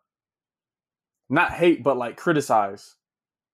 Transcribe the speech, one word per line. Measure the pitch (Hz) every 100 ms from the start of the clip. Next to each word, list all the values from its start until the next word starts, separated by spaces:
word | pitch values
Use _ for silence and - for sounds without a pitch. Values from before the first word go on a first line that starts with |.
| _ _ _ _ _ _ _ _ _ _ _ _ -
not | 139 170
hate, | - 175 151
but, | 120 123
like, | 120 -
criticize. | 175 156 139 113 101 101 - _ _ _ _ _ _